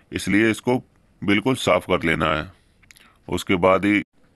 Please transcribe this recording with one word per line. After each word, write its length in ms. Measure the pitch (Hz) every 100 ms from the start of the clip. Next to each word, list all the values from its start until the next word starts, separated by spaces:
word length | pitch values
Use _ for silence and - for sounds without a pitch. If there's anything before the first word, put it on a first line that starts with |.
| -
इसलिए 380 | 87 92 101 113
इसको 260 | 104 - 127 - _ _ _
बिल्कुल 320 | 90 101 123 131
साफ 300 | - 90 -
कर 180 | 87
लेना 220 | 82 80 80
है। 180 | 78 85 - _ _ _ _ _ _ -
उसके 280 | 90 - 95
बाद 280 | 92 92
ही 180 | 101 101 - _ _